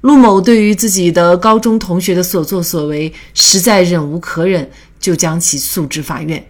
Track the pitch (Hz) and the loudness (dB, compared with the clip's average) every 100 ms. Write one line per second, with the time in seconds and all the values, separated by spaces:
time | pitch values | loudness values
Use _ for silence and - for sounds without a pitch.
0 | 254 285 240 196 190 226 208 208 226 190 | 6 6 6 4 4 4 2 0 -2 0
1 | 175 170 170 180 220 220 226 226 - 175 | 0 2 2 2 2 2 2 -2 -2 -4
2 | 185 180 180 185 151 190 170 170 147 151 | -2 -2 -2 -4 -4 -4 -4 -4 -4 -6
3 | 156 - - - - 196 185 202 180 175 | -6 -10 -14 0 2 2 2 2 2 -2
4 | 147 165 - - 175 185 135 - - - | -2 -8 -8 -4 -2 -2 -4 -14 -20 -8
5 | - 165 170 165 165 143 131 - 147 156 | -4 -2 -2 -2 -4 -4 -6 -6 -6 -8
6 | 143 151 156 156 - | -8 -8 -6 -8 -10